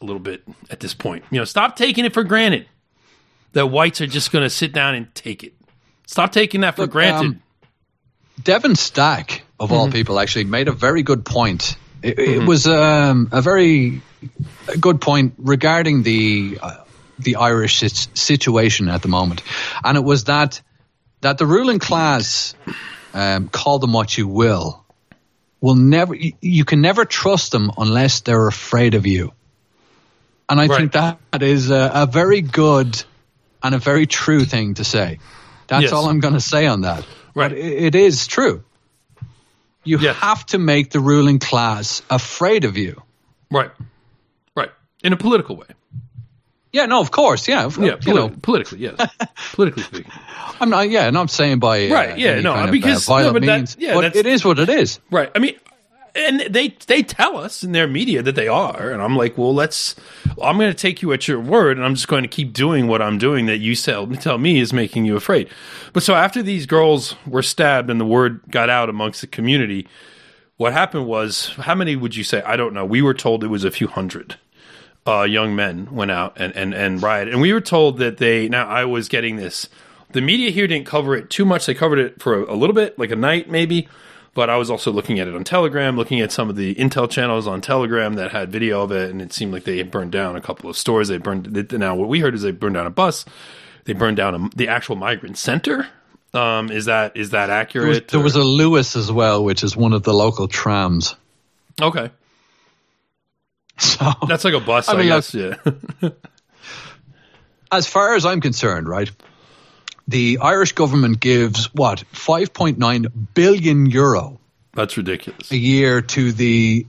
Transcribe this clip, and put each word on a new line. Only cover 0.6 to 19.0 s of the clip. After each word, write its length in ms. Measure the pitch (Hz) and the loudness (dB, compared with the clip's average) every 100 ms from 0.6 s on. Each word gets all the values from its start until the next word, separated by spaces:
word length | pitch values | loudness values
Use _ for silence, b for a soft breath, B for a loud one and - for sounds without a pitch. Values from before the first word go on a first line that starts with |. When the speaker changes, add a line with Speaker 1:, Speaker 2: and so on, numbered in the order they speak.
| - | -20
Speaker 1:
at 120 | - | -14
this 140 | 101 | -14
point. 280 | - 113 85 - | -8 -8 -10 -6
You 80 | 127 | -4
know, 60 | |
stop 320 | 113 202 240 - | -2 -2 -2 0
taking 280 | 269 240 | -2 0
it 80 | 240 | 0
for 120 | 226 | -2
granted 420 | 190 220 226 139 - _ _ _ _ _ _ _ _ | 0 2 2 0 -4 _ _ _ _ _ _ _ _
that 160 | 147 139 | 0 2
whites 320 | 139 170 - | 2 0 0
are 80 | 143 | -6
just 240 | 143 - | -4 -2
gonna 180 | 156 131 | 0 0
sit 220 | - 156 | -2 -4
down 240 | 143 139 123 | 0 -2 -2
and 180 | 113 | -8
take 300 | - 117 101 | -14 -14 -14
it. 100 | - _ _ _ _ _ - | -16 _ _ _ _ _ -8
Stop 240 | - 190 | -2 0
taking 300 | 214 214 196 | 2 0 0
that 120 | 190 | -2
for 80 | - | 0
Speaker 2:
Look, 80 | 190 | -2
Speaker 1:
granted. 360 | 156 185 156 151 - | 2 2 2 -2 -4
Speaker 2:
um, 60 | _ _ _ _ _ _ _ _ _ - | _ _ _ _ _ _ _ _ _ -6
Devon 320 | - 214 285 | 0 2 4
Stack, 720 | 170 - - 147 139 - - - - | 2 0 0 2 0 -6 -12 -12 -8
of 100 | 104 | 0
all 120 | 117 113 | 2 2
Speaker 1:
Mm-hmm. 60 | |
Speaker 2:
people, 260 | 120 110 98 | 0 -2 -2
actually 260 | 98 113 | -2 -2
made 220 | 98 117 139 | -2 -2 -2
a 60 | |
very 320 | 127 131 165 | 0 0 2
good 200 | 143 127 | 2 0
point. 520 | - 120 113 87 - - - - | 0 0 0 0 -6 -8 -14 -8
It, 160 | 117 123 | -6 0
it 100 | 135 120 | 0 2
Speaker 1:
Mm-hmm. 80 | 170 | 4
Speaker 2:
was, 200 | 156 156 | 4 4
um, 640 | 160 156 151 143 127 113 | 4 4 4 4 4 2
a 100 | 120 | 2
very 600 | 131 190 175 151 123 131 - _ 139 - - - - 165 | 2 4 4 4 2 -4 -12 _ -16 -12 -12 -10 -6 0
good 200 | 180 156 | 2 2
point 340 | 147 143 127 - | 2 2 2 0
regarding 640 | 127 139 156 165 165 143 | 0 2 2 2 2 2
the, 560 | 113 113 107 104 101 95 | 2 2 2 0 -2 -8
uh, 240 | 87 - - - _ - | -12 -16 -20 -20 _ -8
the 140 | 131 120 | -4 0
Irish 420 | 120 117 107 - | 2 2 2 0
sit-, 300 | 110 - - | 0 -2 -6
situation 720 | - - 143 - 113 110 - 90 | -4 0 0 2 2 2 2 0
at 140 | 87 | -2